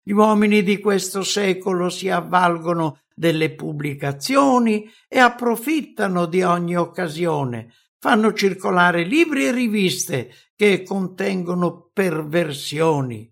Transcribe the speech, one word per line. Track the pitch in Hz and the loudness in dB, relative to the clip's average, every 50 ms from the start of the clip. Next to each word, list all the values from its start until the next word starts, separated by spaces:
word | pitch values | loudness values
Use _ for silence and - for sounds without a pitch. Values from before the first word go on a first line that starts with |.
Gli | _ 202 | _ 0
uomini | 202 208 214 220 214 208 214 208 208 214 196 | 2 4 4 4 4 4 4 4 4 4 4
di | 190 202 196 | 2 0 0
questo | - 208 196 190 180 - - 196 | 0 0 0 0 -2 -4 -6 -6
secolo | 185 - - 202 208 190 185 185 - 208 185 175 175 180 | -4 -2 -2 0 0 0 -2 -2 -2 -4 -2 -2 -2 -4
si | 175 - 185 190 | -4 -4 -4 -2
avvalgono | 185 175 165 - 175 180 180 175 170 165 165 170 175 170 160 151 143 _ _ _ _ - | -2 -2 -2 0 0 2 2 2 0 -2 -2 -4 -2 0 -2 -2 -4 _ _ _ _ 0
delle | 156 165 160 160 160 151 147 | 0 0 2 2 0 -2 -2
pubblicazioni | - 156 160 156 147 143 147 139 143 143 139 139 139 - - 269 277 277 277 254 247 233 226 214 214 214 - _ _ _ _ | -6 -10 -8 -8 -6 -6 -6 -6 -4 -6 -6 -6 -6 -6 0 2 4 4 4 4 4 4 2 0 0 -4 -10 _ _ _ _
e | - 262 | 2 4
approfittano | 254 240 240 - 247 240 226 226 233 294 320 311 220 - - - 208 196 185 175 175 | 4 4 4 0 -2 -2 -2 -2 -2 -2 -2 -2 -2 -6 -6 -4 -2 -2 0 0 -2
di | 165 165 185 | 0 0 0
ogni | 180 175 175 175 175 170 180 | 2 2 0 0 -2 -2 -2
occasione. | 175 170 170 - - 180 160 143 160 175 170 156 147 139 123 120 113 113 - _ _ _ _ _ _ | -2 -2 -4 -4 -6 -6 -6 -4 -2 -2 0 0 0 -2 -4 -6 -8 -12 -14 _ _ _ _ _ _
Fanno | - - 240 214 220 220 | 0 2 2 4 2 2
circolare | 208 - 196 196 175 185 - 202 185 180 175 180 170 170 170 | 2 2 0 0 0 -2 -4 0 2 4 4 4 4 0 -2
libri | 175 254 320 339 330 294 277 269 | 0 2 2 2 2 0 -2 0
e | 269 | 0
riviste | 240 254 247 226 208 214 190 180 - - - - 151 131 113 - - - _ _ _ | 0 0 -2 0 0 0 0 0 0 -4 -6 -4 -4 -4 -6 -8 -16 -20 _ _ _
che | _ 208 208 190 180 185 | _ 2 4 4 2 -2
contengono | - 196 196 185 175 185 - 190 202 196 185 175 170 180 180 180 165 - - _ _ | -4 -4 -4 -4 -4 -4 -4 -4 -2 -2 -4 -4 -4 -2 0 0 -2 -2 -6 _ _
perversioni. | _ - 190 180 160 156 156 151 151 175 175 151 139 135 - - 143 151 160 165 156 143 135 123 117 107 113 _ | _ 0 0 0 0 -2 -6 -2 0 0 0 0 -4 -8 -8 -8 -2 0 2 2 2 2 -2 -4 -6 -10 -14 _